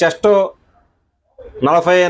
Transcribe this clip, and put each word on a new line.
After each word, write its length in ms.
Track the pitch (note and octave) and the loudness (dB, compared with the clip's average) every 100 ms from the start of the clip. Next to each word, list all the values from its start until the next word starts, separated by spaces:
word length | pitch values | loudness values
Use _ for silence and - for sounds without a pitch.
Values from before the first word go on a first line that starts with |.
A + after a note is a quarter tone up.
చెస్ట్ 280 | E3 - G#3 G3+ F#3+ - _ _ _ _ _ _ _ - - - C3 | -2 0 0 0 0 -6 _ _ _ _ _ _ _ -20 -20 -6 -2
నలభై 300 | E3+ E3 F3+ F3+ | 0 2 2 2